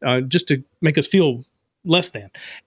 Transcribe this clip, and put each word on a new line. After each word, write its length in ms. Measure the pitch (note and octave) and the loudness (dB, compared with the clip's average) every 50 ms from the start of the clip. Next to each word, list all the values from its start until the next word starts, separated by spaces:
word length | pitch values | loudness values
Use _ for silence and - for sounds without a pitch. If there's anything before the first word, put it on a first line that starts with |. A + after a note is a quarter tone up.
| - | -2
uh, 140 | B2+ B2+ B2+ | 0 0 0
just 300 | C3 B2+ E3 F3 - - | 0 0 -2 -2 0 0
to 140 | D3 C3 - _ _ _ | -2 -2 -4 _ _ _
make 160 | E3 D#3 D3 | -2 0 2
us 100 | D3+ C3+ | 0 0
feel 380 | - - F#3+ E3 C#3 A#2+ B2 - _ _ _ _ _ _ _ - | 2 4 4 4 2 0 -4 -10 _ _ _ _ _ _ _ -2
less 240 | E3+ E3 F3+ F3 - | 0 2 2 0 -2
than. 200 | - G#2+ G2+ - - - - - - - - | -6 -10 -14 -18 -20 -20 -20 -20 -20 -20 -4